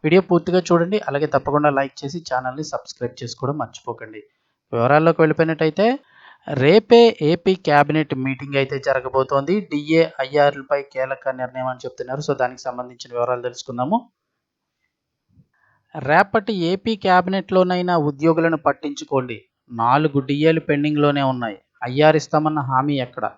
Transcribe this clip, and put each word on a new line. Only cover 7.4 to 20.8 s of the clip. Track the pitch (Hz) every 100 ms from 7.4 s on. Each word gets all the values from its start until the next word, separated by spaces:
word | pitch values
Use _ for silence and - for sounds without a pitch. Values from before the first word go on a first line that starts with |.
| - 185 -
క్యాబినెట్ | 147 147 156 151 135 131
మీటింగ్ | 131 143 139
అయితే | 135 143 139
జరగబోతోంది. | 131 127 131 135 139 139 208 180
డిఏ, | 147 147 160 160 - 135
ఐఆర్లపై | 147 143 143 135 143 139
కీలక | 131 131 135 135 127
నిర్ణయం | 127 127 127
అని | 127 131
చెప్తున్నారు. | - 127 135 147
So | 135
దానికి | 123 127 131
సంబంధించిన | 123 123 120 123 120
వివరాలు | 120 123 123
తెలుసుకుందాము. | 120 - 120 131 226 - _ _ _ _ _ _ _ _ _ _ _ _ _ _ _ _ _ _ 156 131
రేపటి | 160 202 226 208 202 170
ఏపీ | 190 240 214
క్యాబినెట్లోనైనా | 196 185 180 190 190 180 180 180 180 170 147
ఉద్యోగులను | 139 160 165 165 160
పట్టించుకోండి, | 147 139 151 143 156 135 127 110 _ _ _ 117
నాలుగు | 117 139 156 139 131
డిఏలు | 143 156 160 -
పెండింగ్‌లోనే | 147